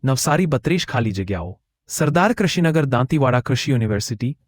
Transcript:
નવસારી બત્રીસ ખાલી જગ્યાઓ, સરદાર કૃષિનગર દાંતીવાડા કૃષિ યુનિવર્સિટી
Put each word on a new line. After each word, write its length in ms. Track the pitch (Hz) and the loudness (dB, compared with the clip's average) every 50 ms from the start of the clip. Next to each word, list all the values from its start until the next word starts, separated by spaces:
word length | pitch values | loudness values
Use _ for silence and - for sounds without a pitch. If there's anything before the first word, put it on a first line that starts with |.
| - | 0
નવસારી 420 | 131 135 127 - - 147 165 190 | 0 -2 0 0 0 2 2 2
બત્રીસ 400 | 170 143 127 - 156 170 180 - | 2 0 0 0 0 0 0 -2
ખાલી 260 | - - 117 120 113 | -2 -2 -2 0 0
જગ્યાઓ, 420 | 95 95 98 90 98 87 82 92 95 _ _ _ _ _ _ _ | -2 -4 -4 -4 -4 -6 -6 -10 -12 _ _ _ _ _ _ _
સરદાર 460 | - - 160 147 147 175 180 214 233 | -4 -2 0 2 2 4 2 2 2
કૃષિનગર 520 | - 214 165 - - 170 165 156 165 151 | 2 0 0 2 2 2 2 2 2 0
દાંતીવાડા 560 | 139 123 120 127 - - 151 139 127 127 127 | 2 2 0 0 2 2 2 2 2 2 0
કૃષિ 300 | - - 135 117 - - | 0 0 -2 -2 0 0
યુનિવર્સિટી 680 | 135 123 113 107 107 98 - - 117 104 - 123 147 _ _ | 0 0 0 0 -2 -2 -4 -6 -6 -4 -4 -6 -6 _ _